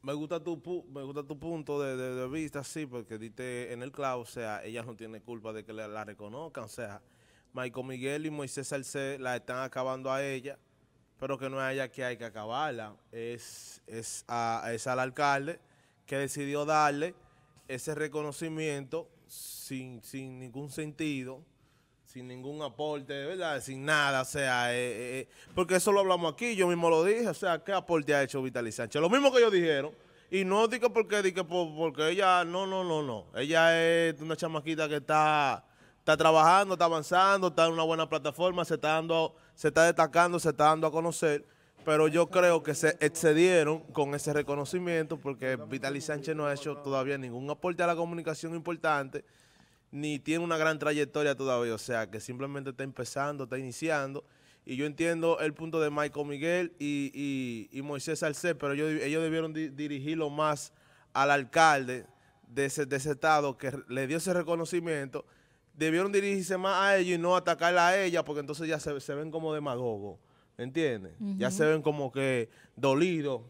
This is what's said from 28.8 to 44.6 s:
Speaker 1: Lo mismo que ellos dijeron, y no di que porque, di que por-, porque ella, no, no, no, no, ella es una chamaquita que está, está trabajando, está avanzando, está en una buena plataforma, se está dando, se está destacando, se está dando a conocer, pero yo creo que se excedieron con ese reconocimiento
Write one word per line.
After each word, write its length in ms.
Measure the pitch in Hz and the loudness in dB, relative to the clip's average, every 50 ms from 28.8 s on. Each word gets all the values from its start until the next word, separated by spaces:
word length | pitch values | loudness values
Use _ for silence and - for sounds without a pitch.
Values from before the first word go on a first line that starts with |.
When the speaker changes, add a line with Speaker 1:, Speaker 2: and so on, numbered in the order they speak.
| 120 110 - 147 | -8 -4 0 2
Speaker 1:
Lo 80 | 156 170 | 2 4
mismo 220 | 220 269 285 277 | 4 4 4 4
que 80 | 262 254 | 6 6
ellos 140 | 233 226 202 | 6 6 6
dijeron, 400 | 185 170 165 151 139 135 151 - - _ _ _ _ _ _ | 4 4 4 2 0 0 -4 -10 -14 _ _ _ _ _ _
y 160 | - 190 196 | -2 0 0
no 220 | 185 190 208 226 | 2 4 4 4
di 140 | 226 233 247 | 2 2 2
que 100 | 220 240 | 0 2
porque, 320 | 196 226 220 - 208 208 196 | 2 2 0 2 0 2 2
di 80 | 190 | 2
que 140 | 175 180 185 | 0 0 -4
por-, 280 | 156 170 180 175 160 151 | 0 0 0 0 -2 -2
porque 320 | 151 165 160 135 135 151 160 | -2 -2 -2 0 2 0 2
ella, 320 | 175 190 196 185 185 180 175 | 2 4 4 6 6 4 4
no, 220 | 170 170 185 196 | 2 -2 -4 -2
no, 160 | 190 190 190 185 | -2 -2 -2 -2
no, 180 | 180 160 156 | 0 0 -2
no, 260 | 147 135 117 107 87 87 - | -2 -2 -4 -6 -8 -8 -6
ella 440 | - 131 147 165 165 165 165 165 165 | -4 -2 2 4 6 6 6 6 6
es 400 | 165 165 170 165 170 165 156 139 | 4 4 4 4 4 2 0 -2
una 140 | 151 160 160 | -6 -6 -6
chamaquita 520 | 156 175 165 160 156 139 156 160 156 156 147 | -4 -4 -4 -4 -4 -4 -4 -2 -2 -2 -2
que 80 | 151 | -2
está, 680 | 147 135 - 156 156 156 156 151 151 147 135 117 - - _ _ _ - _ _ _ | -4 -2 2 4 4 6 6 4 4 4 2 0 -2 -6 _ _ _ -20 _ _ _
está 160 | _ - 156 | _ 2 4
trabajando, 580 | 147 160 160 160 160 156 165 175 190 202 196 185 | 6 6 8 8 8 8 10 8 8 6 4 2
está 120 | 156 175 | 2 2
avanzando, 600 | 170 165 160 147 - 175 180 190 196 196 196 185 | 2 2 0 -2 2 4 6 6 6 6 6 4
está 200 | 180 151 170 165 165 | 2 4 4 4 4
en 60 | 165 | 4
una 100 | 165 160 | 2 0
buena 240 | 160 165 160 160 160 | 0 2 0 0 -2
plataforma, 560 | 160 156 139 151 135 - 175 185 180 180 165 | -2 -2 -2 -4 -2 0 0 0 2 0 0
se 100 | - 165 | 0 -2
está 140 | 151 - 151 156 | 0 2 2 2
dando, 420 | 160 160 165 165 165 160 - - - - _ _ | 2 2 2 2 2 2 0 -2 -10 -20 _ _
se 140 | - - 151 | -2 -2 2
está 160 | 143 160 165 | 6 8 6
destacando, 560 | 170 165 - 165 156 - 170 175 175 175 170 | 8 8 6 4 4 6 6 6 6 4 2
se 80 | 160 160 | 2 0
está 160 | 143 117 147 | 4 6 6
dando 240 | 151 160 156 160 156 | 6 6 6 2 0
a 20 | |
conocer, 540 | 143 160 165 170 156 - - 160 147 147 - _ _ _ _ _ _ _ - | 0 0 -2 -2 -2 0 2 2 2 0 -4 _ _ _ _ _ _ _ 0
pero 240 | - 151 151 156 156 | 2 4 6 6 6
yo 200 | 151 165 170 160 | 6 4 2 4
creo 320 | 185 185 180 175 170 160 - | 6 6 6 8 6 4 2
que 100 | 151 147 | -2 -4
se 220 | - - 156 156 - | 2 2 2 2 4
excedieron 840 | 156 151 160 - - 160 151 156 170 185 185 170 151 143 156 160 - - 127 | 0 0 0 4 4 6 8 8 8 8 8 6 6 4 0 -2 -6 -8 0
con 240 | 156 147 139 143 | 0 0 0 0
ese 160 | 156 - 156 147 | -4 -2 0 0
reconocimiento 840 | 147 143 - 143 143 | 0 0 0 -2 -4